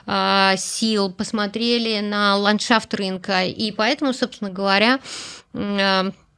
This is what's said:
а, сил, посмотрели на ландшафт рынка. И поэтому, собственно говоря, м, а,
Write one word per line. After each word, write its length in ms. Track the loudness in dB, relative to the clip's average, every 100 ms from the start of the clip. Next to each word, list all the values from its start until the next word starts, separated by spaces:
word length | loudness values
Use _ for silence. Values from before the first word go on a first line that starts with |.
| -6
а, 500 | -2 2 4 4 2
сил, 520 | -2 -4 0 0 -2
посмотрели 920 | -4 -6 -4 -4 -2 -2 0 0 -2
на 340 | -2 0 2 2
ландшафт 580 | 2 2 4 4 4
рынка. 520 | -4 -4 -6 -2 0 0
И 260 | -2 -6
поэтому, 420 | -2 -2 0 -2
собственно 380 | -2 -4 -6 -10
говоря, 480 | -4 2 4 4 2 -2 -14 -14 -18 -14
м, 240 | -8 -4 0
а, 320 | 2 2 0 -4 _